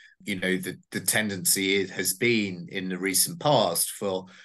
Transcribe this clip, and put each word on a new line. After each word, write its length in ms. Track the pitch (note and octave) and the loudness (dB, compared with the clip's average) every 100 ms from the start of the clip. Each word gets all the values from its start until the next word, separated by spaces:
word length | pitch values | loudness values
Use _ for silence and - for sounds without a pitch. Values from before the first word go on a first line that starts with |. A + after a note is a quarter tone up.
| - _ - | -20 _ -8
you 100 | F#2 | -2
know, 220 | F#2 F#2 | 0 0
the, 200 | F#2 - _ | -2 -10 _
the 80 | G#2 | -6
tendency 760 | - A2+ G#2+ F#2+ E2+ G2 F#2+ G2 | 0 0 0 -2 0 2 4 2
is, 160 | F#2 | 0
has 220 | - F#2 | -2 -4
been 540 | - A#2+ A2+ G2+ F2 F2 | 0 2 2 0 -4 -8
in 200 | G2 F#2 | -6 -6
the 80 | F2+ | -2
recent 420 | F#2+ F#2+ - F2 | 0 0 0 0
past 520 | D3 C3 F#2+ E2+ - | 4 4 4 0 -4
for 340 | - G2+ F#2 F#2 - | -4 -4 -4 -6 -16